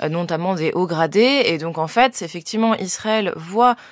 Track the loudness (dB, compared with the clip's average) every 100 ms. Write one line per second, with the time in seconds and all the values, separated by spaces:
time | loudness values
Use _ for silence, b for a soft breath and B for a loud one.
0 | -4 -4 -2 -2 -2 -2 -2 0 -2 0
1 | 2 4 4 4 2 0 -4 -4 -2 2
2 | 2 0 -8 -10 -6 -2 0 0 -4 -6
3 | -2 0 -2 -4 -6 2 4 2 B